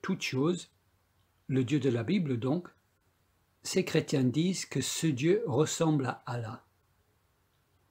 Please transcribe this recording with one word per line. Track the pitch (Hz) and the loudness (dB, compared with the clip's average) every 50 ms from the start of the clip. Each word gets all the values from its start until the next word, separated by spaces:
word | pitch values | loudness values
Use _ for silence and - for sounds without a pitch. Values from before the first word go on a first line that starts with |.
toutes | - - 190 - | -4 -4 -4 -4
choses, | - - 127 127 143 170 180 170 - - _ _ _ _ _ _ _ _ _ _ _ _ _ _ _ | -4 -2 0 0 2 0 0 -2 -6 -14 _ _ _ _ _ _ _ _ _ _ _ _ _ _ _
le | - 131 131 127 | -2 0 0 0
Dieu | 117 151 143 | 2 0 2
de | 117 135 | 2 2
la | 117 117 110 | 0 0 0
Bible | - 190 208 160 139 127 | 0 0 0 0 0 -2
donc, | 113 117 127 151 180 175 - - _ _ _ _ _ _ _ _ _ _ _ _ _ _ _ _ _ - | -2 0 0 -2 -2 -4 -8 -18 _ _ _ _ _ _ _ _ _ _ _ _ _ _ _ _ _ -8
ces | - - 190 - | -4 -2 -2 0
chrétiens | - - 156 - - 156 139 127 | 2 2 0 0 2 2 2 2
disent | 127 - 151 170 190 180 - - | 2 2 2 2 0 0 -2 -4
que | - - 139 | -4 -4 -4
ce | 123 - - - 165 | -2 -2 -2 0 0
Dieu | 165 135 117 143 170 196 220 240 | 0 0 2 2 2 2 2 0
ressemble | 170 113 135 156 - - - 165 160 156 139 131 | 0 2 2 2 2 0 0 2 2 2 2 0
à | 120 - - - | -2 -4 -6 -8
Allah, | 123 120 120 113 107 113 - _ _ _ _ _ _ _ _ _ _ _ _ _ _ _ _ _ _ _ _ _ _ _ _ _ _ | -8 -6 -6 -6 -8 -10 -14 _ _ _ _ _ _ _ _ _ _ _ _ _ _ _ _ _ _ _ _ _ _ _ _ _ _